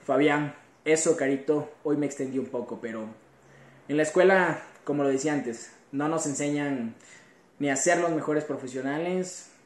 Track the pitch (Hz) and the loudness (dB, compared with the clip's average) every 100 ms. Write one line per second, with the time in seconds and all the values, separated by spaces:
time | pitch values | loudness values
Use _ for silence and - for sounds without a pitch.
0 | - 131 147 147 147 - - _ 156 156 | 0 2 4 2 -2 -8 -20 _ 0 2
1 | 170 151 135 135 143 147 143 - 151 143 | 4 2 2 0 0 0 -2 -6 -2 0
2 | 139 - 131 131 113 123 107 110 117 110 | 0 -4 -4 -4 -4 -6 -6 -8 -8 -8
3 | 110 - _ _ - - - - - 147 | -10 -14 _ _ -20 -20 -20 -16 -2 0
4 | 156 185 185 190 170 151 - - - 143 | 2 4 6 6 4 0 -8 -10 -4 0
5 | 139 135 151 147 120 113 - - _ 139 | 2 2 0 -2 -2 -8 -12 -20 _ -4
6 | 151 160 147 135 147 147 143 135 113 - | -2 0 -2 -2 -2 0 -2 -2 -4 -8
7 | - - - _ _ - 143 135 180 170 | -20 -20 -20 _ _ -4 -2 2 2 4
8 | 170 156 151 151 147 131 131 131 135 151 | 2 0 0 0 -2 -6 -6 -6 -4 -2
9 | 180 185 180 - - - | -2 -2 -4 -8 -18 -20